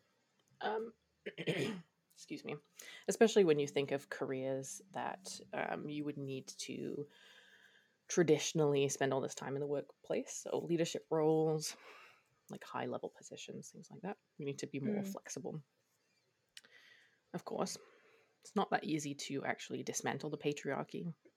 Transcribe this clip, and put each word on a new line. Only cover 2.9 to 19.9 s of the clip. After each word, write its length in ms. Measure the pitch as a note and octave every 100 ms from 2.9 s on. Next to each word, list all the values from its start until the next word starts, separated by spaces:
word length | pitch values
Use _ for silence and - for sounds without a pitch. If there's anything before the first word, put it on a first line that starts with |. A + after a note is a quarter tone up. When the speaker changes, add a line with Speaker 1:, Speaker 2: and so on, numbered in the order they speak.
| - -
Speaker 1:
Especially 360 | G3 A3+ A3
when 140 | F3 D3
you 80 | C#3+
think 240 | C#3+ C#3
of 180 | C#3 -
careers 720 | - C3+ C3 C3 C3+ C3+ - -
that, 460 | B2+ A#2+ - F#3+ - -
um, 360 | C#3+ - - D3+
you 140 | D3
would 120 | D3 C#3+
need 300 | C3+ C3 - -
to 480 | - C3 C#3 - - - - - - - - _ _ _ -
traditionally 800 | - D#3+ D3 - E3 D3 C#3+ C#3
spend 240 | - C3+
all 80 | C3+
this 140 | -
time 220 | - C3+ C#3
in 40 |
the 60 | C#3+
workplace. 760 | C#3 - - - A3 C#4 -
So 200 | - - D3+
leadership 360 | E3 E3+ - -
roles, 640 | D#3+ D#3 D#3+ D#3+ D#3 D#3+ - - - - - _ _ -
like 120 | G2+
high-level 480 | - B2 B2 A#2+ - -
positions, 500 | - - - C3+ C#3+
things 180 | - -
like 120 | D3
that. 140 | F#3 - _ -
We 60 |
need 140 | C#3+ C#3
to 60 | C#3+
be 100 | C#3
more 220 | C3+ G#2
Speaker 2:
Mm. 60 | G3
Speaker 1:
flexible. 480 | G3 - - - D#3 - _ _ _ _ _ _ _ _ - - - - - _ _ _
Of 100 | F3+
course, 320 | - A3 G3 - - - _ _ _ _
it's 100 | -
not 160 | G3+ -
that 140 | -
easy 300 | - D3+ D3
to 300 | C#3+ - C#3
actually 380 | - - - B2+
dismantle 480 | C3+